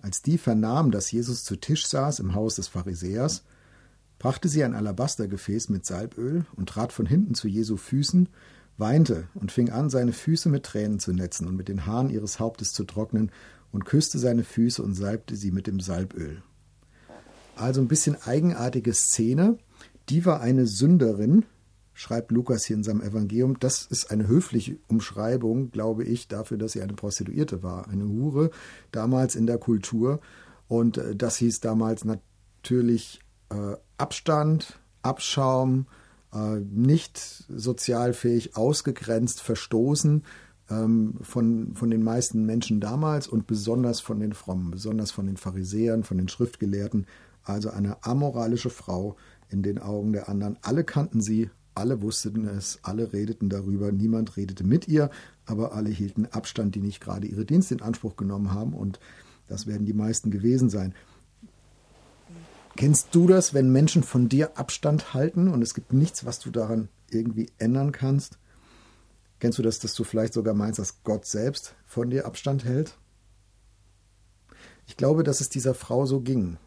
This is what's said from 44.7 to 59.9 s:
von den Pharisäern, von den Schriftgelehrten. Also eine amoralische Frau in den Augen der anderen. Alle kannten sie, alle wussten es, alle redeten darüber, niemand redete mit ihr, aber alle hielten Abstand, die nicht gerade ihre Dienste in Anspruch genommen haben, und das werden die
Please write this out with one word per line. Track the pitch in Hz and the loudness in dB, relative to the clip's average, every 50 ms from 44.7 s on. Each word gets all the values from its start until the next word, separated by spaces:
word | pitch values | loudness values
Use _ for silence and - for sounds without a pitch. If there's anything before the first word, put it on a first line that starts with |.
| 82 92 101 110 110 110 107 98 | -6 -6 -6 -4 -2 -2 -2 -4
von | - - 98 | -4 -4 -4
den | 98 98 92 | -4 -4 -6
Pharisäern, | - 98 92 95 92 92 98 107 113 117 113 113 110 | -6 -6 -6 -6 -6 -4 -2 0 0 2 2 0 -2
von | - 95 90 | -2 -2 -2
den | 92 92 | -2 -2
Schriftgelehrten. | - - 123 120 - - 113 101 98 101 101 107 - 107 95 - - - - - _ _ | -2 -2 -2 -2 -2 -2 -4 -2 -2 -2 -2 -2 -2 -2 -4 -4 -10 -20 -20 -20 _ _
Also | - - 101 104 104 107 | -8 -6 -6 -4 -4 -4
eine | - 101 101 101 104 - - | -4 -2 -2 -2 -2 -4 -4
amoralische | 110 123 139 143 143 123 123 117 113 120 117 - 123 | -2 0 0 0 0 -2 -2 -2 0 0 -2 -2 -4
Frau | - - - - 92 90 95 104 101 - - - - - _ - | -8 -8 -8 -6 -4 -4 -4 -6 -8 -12 -18 -20 -20 -20 _ -6
in | - 98 95 | -4 -2 -2
den | 101 101 - | -2 -2 -4
Augen | - 101 104 104 101 107 107 | -6 -6 -4 -2 0 0 -2
der | 101 101 - | -2 -2 -4
anderen. | 101 101 101 101 104 - | -4 -4 -4 -4 -6 -6
Alle | - - 127 156 160 | -4 -2 0 0 0
kannten | - - 147 143 - - 113 | 0 0 0 0 0 0 0
sie, | 104 101 110 110 113 104 - _ _ _ - | 0 2 2 0 0 -2 -4 _ _ _ -8
alle | - 101 120 135 113 | -4 -2 -2 0 0
wussten | 101 107 110 - - 110 101 110 107 | -2 -2 -2 -4 -4 -4 -4 -4 -4
es, | 104 101 98 95 - - - | -4 -4 -6 -6 -8 -8 -8
alle | - - 98 110 117 110 - | -8 -6 -4 -4 -4 -2 -2
redeten | 101 104 110 113 - 107 98 | -4 -4 -4 -4 -2 -2 -2
darüber, | 98 98 98 98 98 98 101 101 101 | 0 -2 -2 -2 -2 0 0 0 0
niemand | 98 104 113 113 113 113 107 - | 2 2 2 2 2 0 -2 -4
redete | - 98 95 95 98 95 | -6 -8 -6 -4 -2 2
mit | 95 123 175 - - | 4 4 4 4 4
ihr, | 156 156 147 139 - - - - - _ _ | 4 4 4 2 0 -6 -20 -20 -20 _ _
aber | - 113 104 113 - - | -6 -4 -2 -2 -2 -2
alle | 107 107 104 | -2 -2 -2
hielten | 107 - 104 98 95 - 107 | -2 -2 -4 -2 0 -2 -2
Abstand, | - - 107 101 - - - 110 101 95 | -2 -2 -6 -8 -6 -4 -2 -2 -2 -2
die | 104 | -2
nicht | 98 101 101 - | -4 -4 -6 -8
gerade | - - 92 98 98 104 | -8 -8 -6 -6 -6 -6
ihre | - 98 110 | -4 -4 -2
Dienste | 101 143 175 185 - 131 | 2 2 2 2 0 -2
in | 117 | -4
Anspruch | 104 107 117 - - 110 - - | -4 -6 -6 -6 -6 -8 -6 -4
genommen | 104 98 101 98 104 95 | -4 -4 -2 -2 -2 -2
haben, | 95 101 110 131 147 | -2 -2 -2 -4 -6
und | - 101 98 92 - - - - - - - - _ _ - | -4 -6 -6 -6 -8 -12 -20 -20 -20 -20 -20 -20 _ _ -12
das | 101 98 104 | -10 -8 -6
werden | 107 104 104 104 | -6 -4 -4 -2
die | 101 | -2